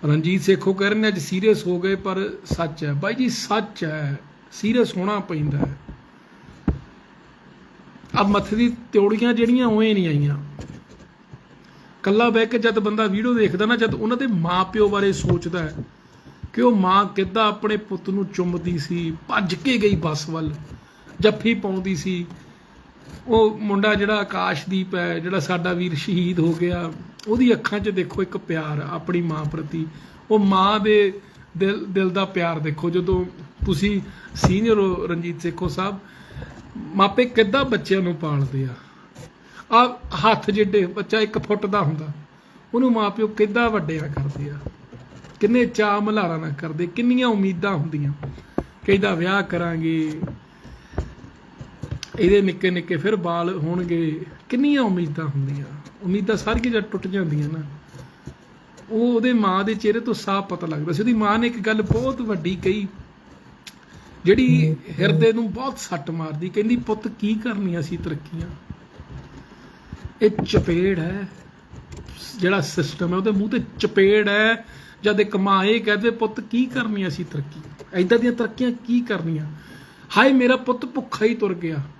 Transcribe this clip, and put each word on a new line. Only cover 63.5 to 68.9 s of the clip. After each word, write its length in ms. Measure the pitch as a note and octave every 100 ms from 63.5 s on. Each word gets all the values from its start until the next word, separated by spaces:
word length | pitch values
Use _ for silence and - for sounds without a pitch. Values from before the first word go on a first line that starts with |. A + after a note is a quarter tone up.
| - - - - - - -
ਜਿਹੜੀ 520 | E3 G#3 B3+ D#3 D#3 D#3 - E3
ਹਿਰਦੇ 320 | F#3 D#3 A3+
ਨੂੰ 200 | A3+ A3+
ਬਹੁਤ 260 | F#3+ C4 B3+
ਸੱਟ 320 | - F3 C#3+
ਮਾਰਦੀ। 380 | E3 D#3 D3+ F3+
ਕਹਿੰਦੀ, 280 | F#3+ G#3+ A#3+
"ਪੁੱਤ 320 | A#3+ G#3+ G#3+
ਕੀ 260 | - G#3
ਕਰਨੀਆਂ 480 | G#3+ A#3+ G#3 F#3+ E3+
ਸੀ 140 | D3 E3+
ਤਰੱਕੀਆਂ, 500 | E3+ D3 - E3 E3+ C#3+ - - -